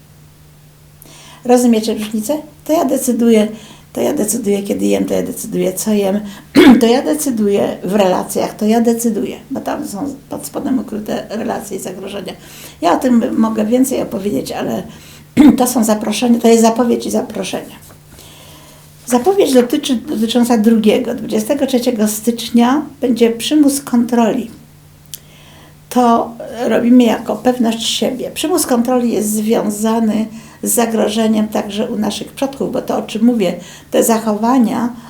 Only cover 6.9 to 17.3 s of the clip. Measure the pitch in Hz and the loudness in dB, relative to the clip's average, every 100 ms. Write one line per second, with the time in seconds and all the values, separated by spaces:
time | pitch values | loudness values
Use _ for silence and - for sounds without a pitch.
6.9 | 247 311 302 285 226 202 202 - - 180 | 2 0 -2 -2 0 0 0 0 -4 -2
7.9 | 208 190 185 - - - - 214 233 233 | 2 2 2 -2 -4 -4 -2 0 2 2
8.9 | 226 233 202 - - - 269 - 302 - | 0 0 -2 -4 -8 -10 -10 -6 -8 -8
9.9 | 202 - - - - - 247 277 262 - | -8 -8 -10 -12 -12 -10 -8 -2 -2 -2
10.9 | 107 - 143 - 214 - - - 190 - | -8 -6 -6 -6 -8 -6 -6 -8 -10 -10
11.9 | 185 196 202 180 - - - - - 330 | -12 -12 -12 -12 -14 -18 -20 -20 -4 0
12.9 | - 262 233 262 - 220 220 214 247 262 | 0 2 2 2 0 0 0 0 2 2
13.9 | - - 226 202 226 - - - 113 117 | -2 -4 -6 -4 -4 -4 -6 -6 -6 -8
14.9 | - - - - - 294 - 247 254 214 | -14 -20 -20 -2 6 6 6 2 2 0
15.9 | 214 220 208 247 233 233 226 226 226 240 | 0 -2 -2 0 2 4 6 4 2 0
16.9 | 233 208 208 - | 0 -2 -4 -4